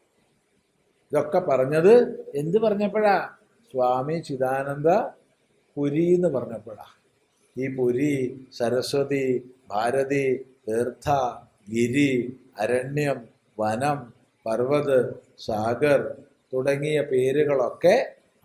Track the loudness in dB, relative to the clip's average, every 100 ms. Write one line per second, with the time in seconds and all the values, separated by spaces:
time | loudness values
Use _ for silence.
0 | _ _ _ _ _ _ _ _ _ _
1 | _ -2 0 -2 0 0 2 4 8 8
2 | 6 -4 -8 -6 -2 0 2 0 -2 2
3 | 2 2 -2 -12 _ _ _ -2 0 0
4 | -2 -6 -6 -2 -2 -2 -4 0 2 2
5 | 0 -10 _ _ _ _ _ -4 -2 0
6 | 2 4 2 -2 -6 -10 -14 -20 -20 _
7 | _ _ _ _ _ -8 -6 -2 0 2
8 | 0 0 -4 -8 -18 -6 -2 -2 -2 -2
9 | 0 0 0 -2 -4 -18 _ -4 -2 0
10 | 0 0 0 -2 -6 _ -4 -2 -2 -4
11 | -2 0 -2 -6 -18 _ -6 0 2 2
12 | 2 2 -2 -10 -18 -6 -2 -2 -2 -4
13 | -2 -4 -10 _ _ -4 -2 0 -2 -4
14 | -8 -20 _ _ -4 -2 0 0 2 2
15 | 2 -4 -18 -14 -6 -4 -2 0 2 2
16 | 0 -8 -16 _ _ -2 0 -2 0 -2
17 | 0 0 2 2 2 0 -2 2 4 4
18 | 0 -8 _ _